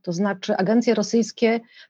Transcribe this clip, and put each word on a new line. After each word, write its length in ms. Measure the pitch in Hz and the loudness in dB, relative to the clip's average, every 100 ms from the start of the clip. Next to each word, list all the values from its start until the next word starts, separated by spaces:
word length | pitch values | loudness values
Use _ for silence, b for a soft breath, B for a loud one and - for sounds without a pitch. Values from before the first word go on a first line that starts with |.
To 120 | - | -6
znaczy 420 | 170 202 196 - 202 | -2 -2 -2 -4 -2
agencje 360 | 185 233 233 | 2 2 2
rosyjskie 640 | 208 202 233 220 - 226 226 226 b | 0 0 0 -2 0 0 0 -6 b